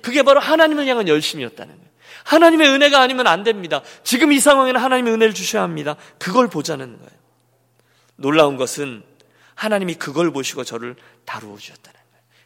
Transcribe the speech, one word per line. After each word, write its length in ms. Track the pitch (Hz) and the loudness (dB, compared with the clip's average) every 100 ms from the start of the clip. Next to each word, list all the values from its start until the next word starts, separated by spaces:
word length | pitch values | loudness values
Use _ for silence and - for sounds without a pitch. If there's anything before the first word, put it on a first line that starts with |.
그게 220 | 240 277 | -4 0
바로 180 | 269 277 | 4 4
하나님을 460 | 269 320 311 294 269 | 2 2 2 0 -2
향한 200 | 240 185 | -2 0
열심이었다는 680 | 151 151 156 120 - - | 0 -2 -8 -12 -14 -20
거예요. 160 | - _ _ _ - | -20 _ _ _ -20
하나님의 440 | - 311 330 320 294 | 0 4 6 6 4
은혜가 300 | 269 294 277 | 4 4 4
아니면 260 | 254 262 233 | 2 2 0
안 180 | 170 | 0
됩니다. 380 | 214 208 170 147 - - | -2 -4 -6 -8 -8 -14
지금 300 | - 240 302 | -4 0 2
이 80 | 277 | 4
상황에는 400 | 294 269 262 247 | 4 4 2 0
하나님의 320 | 262 254 240 | 0 -2 0
은혜를 220 | 226 220 | 0 0
주셔야 280 | 185 185 214 | 0 -6 -4
합니다. 340 | 180 156 143 151 - _ | -4 -6 -10 -12 -18 _
그걸 300 | 185 196 233 | -2 0 0
보자는 480 | 160 147 139 131 113 | -2 -8 -10 -12 -20
거예요. 140 | - _ _ _ _ _ _ _ _ _ _ _ | -20 _ _ _ _ _ _ _ _ _ _ _
놀라운 400 | 139 156 147 131 | 0 2 2 0
것은 460 | 127 147 143 110 - _ _ _ _ | -8 -8 -12 -14 -20 _ _ _ _
하나님이 400 | - 214 202 185 | -10 -4 -4 -4
그걸 380 | 165 - 143 170 | -8 -8 -4 -2
보시고 320 | 135 127 135 | -4 -8 -10
저를 320 | 123 113 120 120 _ _ - | -12 -12 -14 -16 _ _ -18
다루어 320 | 110 107 101 | -18 -18 -20
주셨다는 340 | - _ _ | -20 _ _
거예요. 320 | _ _ _ _ _ | _ _ _ _ _